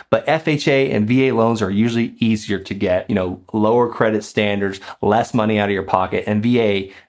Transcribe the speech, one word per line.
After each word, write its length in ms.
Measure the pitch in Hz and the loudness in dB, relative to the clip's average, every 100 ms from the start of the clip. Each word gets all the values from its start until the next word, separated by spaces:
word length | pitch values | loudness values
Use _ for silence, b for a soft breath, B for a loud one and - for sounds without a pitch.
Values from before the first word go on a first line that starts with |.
| B | B
but 120 | 113 - | 0 2
F 200 | 156 156 | 0 0
H 220 | 147 - | 0 2
A 220 | 135 135 | 2 2
and 180 | - 107 | 0 2
V 200 | 127 131 | 2 2
A 60 | |
loans 280 | 113 113 110 | 2 2 2
are 80 | 95 | 0
usually 440 | 101 117 117 113 - | 0 0 0 -2 -2
easier 400 | 113 110 - 95 | 0 0 -2 -6
to 160 | - | -6
get, 340 | 98 101 90 - | -4 0 0 0
you 60 | |
know, 280 | 104 92 92 - | -2 -2 -6 -6
lower 340 | 110 107 120 120 | 0 2 2 0
credit 340 | - 113 110 | 0 0 0
standards, 580 | - - 104 101 98 95 B B | -2 -2 0 0 -4 -6 B B
less 320 | 101 107 117 | 0 0 0
money 260 | 120 107 107 | 0 2 2
out 120 | 101 | 0
of 20 | |
your 100 | 95 | -2
pocket. 420 | 95 92 92 101 107 | -2 -2 -2 -4 -2
And 160 | 104 | 0
V 180 | 117 123 | 2 2
A, 320 | 107 98 95 B | 2 0 -4 B